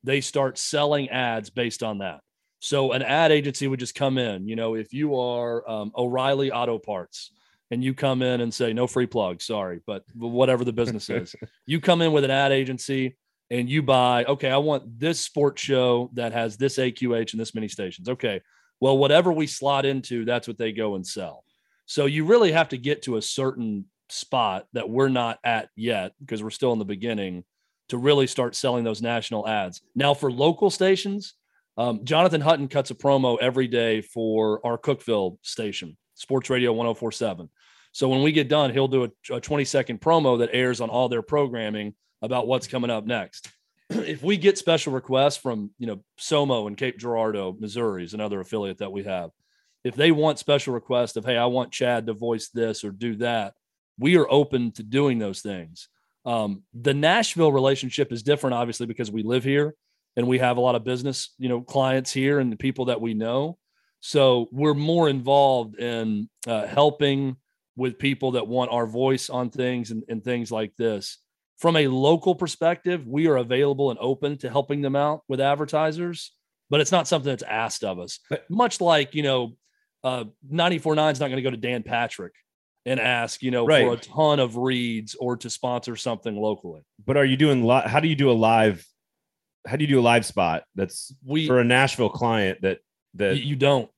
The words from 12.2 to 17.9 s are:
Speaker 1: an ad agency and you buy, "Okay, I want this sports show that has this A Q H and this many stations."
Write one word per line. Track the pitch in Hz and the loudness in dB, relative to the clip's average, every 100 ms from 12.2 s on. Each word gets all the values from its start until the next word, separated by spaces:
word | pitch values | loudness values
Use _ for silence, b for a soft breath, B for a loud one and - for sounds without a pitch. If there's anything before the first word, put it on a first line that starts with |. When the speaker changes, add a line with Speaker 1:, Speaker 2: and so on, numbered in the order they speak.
Speaker 1:
an | 135 | 2
ad | 135 139 | 2 2
agency | 135 131 127 - 135 127 - _ _ _ | 2 0 -6 -4 -4 -4 -8 _ _ _
and | 123 123 | -4 0
you | 151 | 0
buy, | 135 131 123 120 | 4 4 6 2
"Okay, | 120 139 139 | 0 0 2
I | 139 | 2
want | 151 143 113 117 | 2 -2 -4 -6
this | 151 165 | -4 -4
sports | - 147 143 139 | -4 0 0 0
show | - 131 127 120 123 | 0 2 4 2 0
that | 120 117 | -6 -4
has | 117 113 104 | -2 -4 -2
this | 135 135 | -2 0
A | 127 | -2
Q | 117 123 | -2 -2
H | 117 110 | 0 -2
and | 110 | -6
this | 110 | -8
many | 110 107 | -8 -10
stations." | - 95 | -8 -10